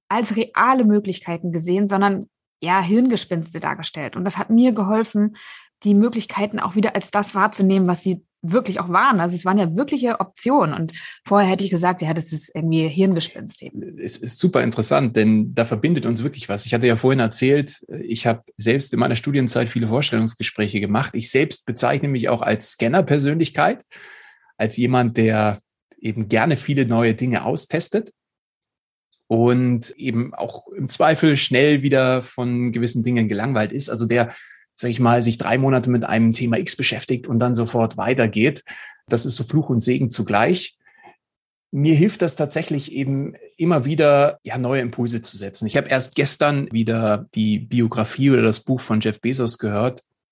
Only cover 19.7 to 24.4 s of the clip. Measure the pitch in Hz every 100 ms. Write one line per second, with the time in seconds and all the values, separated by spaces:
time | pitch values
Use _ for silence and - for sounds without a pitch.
19.7 | 123 110 120 143 113 113 - - - 104
20.7 | 104 101 110 143 117 110 131 156 - -
21.7 | 113 123 139 143 131 - 117 - 107 -
22.7 | - - 185 160 143 143 160 160 - 170
23.7 | 269 _ - - - - _